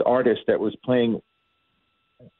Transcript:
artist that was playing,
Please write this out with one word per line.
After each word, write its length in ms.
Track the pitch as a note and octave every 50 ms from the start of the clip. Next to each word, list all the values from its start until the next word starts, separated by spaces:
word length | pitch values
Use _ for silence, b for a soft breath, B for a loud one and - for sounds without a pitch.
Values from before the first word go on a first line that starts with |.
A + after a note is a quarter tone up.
| -
artist 360 | - B2 C3 B2+ B2 G#2+ - - -
that 100 | G2+ -
was 140 | G2+ G#2+ - - -
playing, 360 | B2+ B2+ B2 A#2 A#2 A2 - - _ _ _ _ _ _ _ _ _ _ _ _ _ _ _ _ _ _ _ B2 - _ _